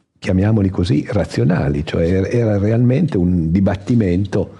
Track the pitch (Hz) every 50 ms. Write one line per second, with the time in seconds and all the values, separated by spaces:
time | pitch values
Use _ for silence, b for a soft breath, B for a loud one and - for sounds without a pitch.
0 | _ _ _ _ - 104 95 92 98 107 110 107 98 95 95 101 90 87 135 151
1 | 147 - - - - - - 117 117 143 90 - 76 71 69 71 78 - - -
2 | 82 85 92 95 95 - - 117 117 107 104 101 98 107 113 113 123 120 127 156
3 | 185 - - 95 87 90 90 87 80 80 82 101 95 98 - - - - 123 117
4 | 107 90 87 92 101 98 - 101 - - B B